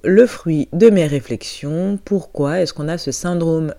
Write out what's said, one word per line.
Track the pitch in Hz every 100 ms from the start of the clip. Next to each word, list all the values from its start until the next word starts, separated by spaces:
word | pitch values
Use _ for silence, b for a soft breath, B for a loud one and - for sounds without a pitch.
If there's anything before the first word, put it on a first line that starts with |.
le | - 196 240
fruit | - 170 156 -
de | 170 226
mes | 202 151
réflexions, | 143 - 113 - - 143 160 190 202
pourquoi | - 202 - - 143 175
est-ce | 165
qu'on | - 151
a | 170
ce | -
syndrome | - 175 175 165 160 156